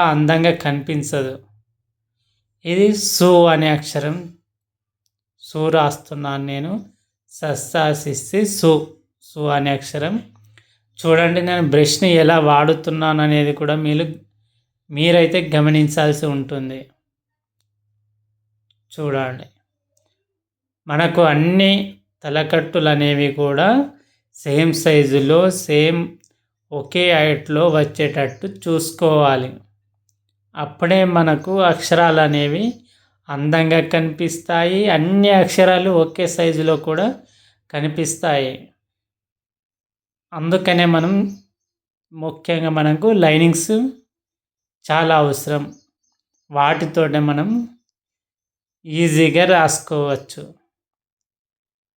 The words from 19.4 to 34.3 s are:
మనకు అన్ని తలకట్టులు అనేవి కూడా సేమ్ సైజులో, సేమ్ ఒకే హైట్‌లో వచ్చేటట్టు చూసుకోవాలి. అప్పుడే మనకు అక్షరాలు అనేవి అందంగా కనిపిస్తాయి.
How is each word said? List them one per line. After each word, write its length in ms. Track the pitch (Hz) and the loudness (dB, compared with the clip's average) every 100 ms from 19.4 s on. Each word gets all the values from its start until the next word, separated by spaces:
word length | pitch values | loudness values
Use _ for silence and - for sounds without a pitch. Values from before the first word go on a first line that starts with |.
| - _ _ _ _ _ _ _ _ _ _ _ _ _ - | -18 _ _ _ _ _ _ _ _ _ _ _ _ _ -6
మనకు 340 | 147 170 170 | -2 0 2
అన్ని 480 | 160 147 165 185 196 196 196 - _ _ | 4 4 2 2 2 0 -4 -14 _ _
తలకట్టులు 680 | 151 151 156 165 160 175 151 | -6 -4 -2 -2 -2 -2 0
అనేవి 380 | 147 147 143 143 | 2 0 0 -2
కూడా 360 | 139 143 143 185 254 285 - _ _ _ - | -2 -2 0 2 2 -2 -8 _ _ _ -14
సేమ్ 340 | 147 147 165 | -2 0 2
సైజులో, 680 | 156 160 151 139 139 135 160 185 180 | 0 2 4 4 2 4 4 2 0
సేమ్ 420 | - 147 156 170 175 - _ _ _ _ _ | -2 0 2 0 -6 -12 _ _ _ _ _
ఒకే 320 | 147 135 180 180 | -12 -6 -2 2
హైట్‌లో 540 | 165 151 147 156 151 175 | 2 2 -2 -4 0 2
వచ్చేటట్టు 800 | 156 147 - 147 147 131 - 196 - | 2 -2 -2 -4 -2 -6 -6 -14 -10
చూసుకోవాలి. 920 | 170 160 165 - 165 151 143 131 127 - _ _ _ _ _ _ _ _ _ 156 | -6 -4 -4 -2 0 2 2 0 -4 -12 _ _ _ _ _ _ _ _ _ -14
అప్పుడే 440 | 151 - 175 190 185 | -14 -6 0 2 2
మనకు 480 | 170 160 151 165 196 | 2 2 0 -2 0
అక్షరాలు 580 | 180 156 - 170 170 160 | 0 0 0 2 4 4
అనేవి 420 | 151 147 147 160 226 - _ _ _ _ - | 2 0 -2 -2 -4 -8 _ _ _ _ -12
అందంగా 500 | 143 147 160 160 165 165 | -6 0 0 2 0 0
కనిపిస్తాయి. 960 | 170 160 151 170 | -2 -2 -4 -6